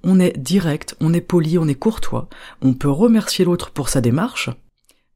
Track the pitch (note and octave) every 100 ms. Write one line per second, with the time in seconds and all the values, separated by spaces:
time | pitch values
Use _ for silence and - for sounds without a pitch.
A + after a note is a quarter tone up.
0 | E3+ F#3+ F3+ - B2+ F#3+ E3 D3+ - -
1 | D#3 E3+ - F3+ D#3 F3 D#3+ C3+ A3 A3
2 | - A#2 - - - - C3 B2+ D3 C#3
3 | A#3 A3+ G#3+ - F3+ F3 - - C3 C3+
4 | A#2 C3 A3+ - - A#2+ _ _ _ _
5 | _